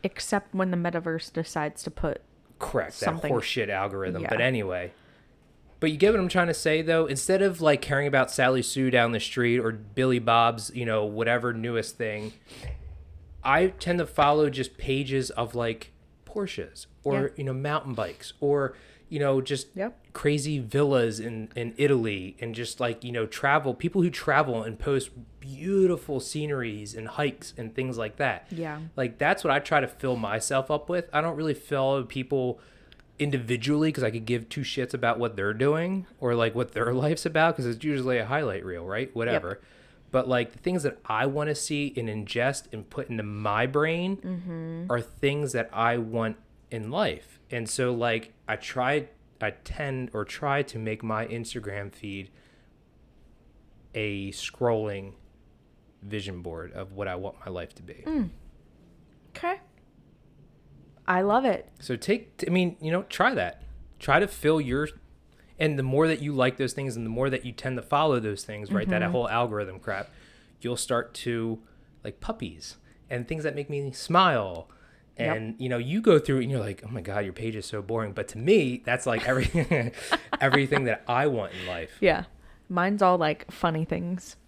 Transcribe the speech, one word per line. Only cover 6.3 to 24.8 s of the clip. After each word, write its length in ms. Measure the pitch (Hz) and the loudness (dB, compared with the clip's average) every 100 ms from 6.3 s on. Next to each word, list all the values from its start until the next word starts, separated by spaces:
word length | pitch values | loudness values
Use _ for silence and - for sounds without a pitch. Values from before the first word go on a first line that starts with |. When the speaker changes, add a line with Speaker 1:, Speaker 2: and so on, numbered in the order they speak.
| 185 170 | 2 2
Speaker 2:
to 60 | |
say, 280 | 160 160 156 | 2 2 2
though? 240 | 160 165 156 | 4 2 2
Instead 340 | 135 - 190 | 0 2 4
of, 180 | 196 170 | 4 4
like, 220 | 156 143 | 4 4
caring 260 | - 139 143 | 2 0 4
about 220 | 135 127 | 4 4
Sally 300 | - 127 131 | 4 4 4
Sue 280 | 120 135 131 | 0 0 4
down 220 | 123 117 | 6 4
the 80 | 113 | 2
street 380 | - - 120 120 | -2 2 4 4
or 100 | 113 | 2
Billy 480 | 110 104 107 131 123 | -4 -6 0 2 4
Bob's, 540 | 113 117 117 113 107 | 6 6 6 2 -8
you 100 | 127 117 | -4 0
know, 180 | 110 | 0
whatever 480 | 107 107 117 120 120 | 0 0 2 2 0
newest 440 | 113 117 117 107 - | -2 -2 -2 -4 -4
thing, 340 | 110 107 110 - - - - - - - - - - - | -6 -4 -8 -12 -20 -14 -10 -10 -12 -16 -18 -20 -20 -6
I 240 | 131 147 185 | 2 4 4
tend 320 | 185 - 175 | 2 0 0
to 60 | 156 | 0
follow 440 | - 147 151 147 | 4 6 6 4
just 260 | 131 123 - | 2 -4 -4
pages 520 | - 135 135 135 127 | -2 0 0 -2 -2
of, 240 | - 117 | -2 -2
like, 380 | 120 117 113 - - _ _ - | 0 -2 -4 -10 -20 _ _ -10
Porsches 600 | 214 190 - 90 - - - | -6 -6 -6 -10 -14 -20 -6
or, 100 | 139 | 0
Speaker 1:
Yeah. 140 | 135 139 - | 0 0 -2
Speaker 2:
you 80 | |
know, 80 | 135 | -4
mountain 400 | 131 143 151 135 | -2 -2 -2 -2
bikes 380 | 113 92 - - - | -4 -4 -6 -16 -2
or, 340 | 143 143 135 - - - - | 2 4 2 -4 -20 -20 -8
you 100 | 151 | 0
know, 220 | 143 135 | 2 2
just 280 | 135 139 - | 2 -4 -6
Speaker 1:
Yep. 380 | - 214 - _ | -6 -8 -8 _
Speaker 2:
crazy 460 | - 147 147 143 147 | 0 2 2 0 -4
villas 580 | 113 139 143 135 117 107 | 0 2 4 6 4 0
in, 300 | 113 113 110 123 | -6 -6 -6 -6
in 180 | 120 113 | -6 2
Italy 600 | 143 135 113 101 92 - | 4 4 2 -2 -6 -8
and 140 | 117 | -8
just, 240 | 110 117 - | -6 -8 -2
like, 220 | 120 117 | -2 -2
you 60 | 123 | -6
know, 140 | 120 110 | -4 -4
travel, 480 | - 139 151 139 | 0 2 4 2
people 280 | 123 170 196 | -2 0 2
who 80 | 175 | 2
travel 520 | 139 - 139 143 113 | 2 2 4 4 0
and 160 | 110 | -4
post 320 | 107 | -4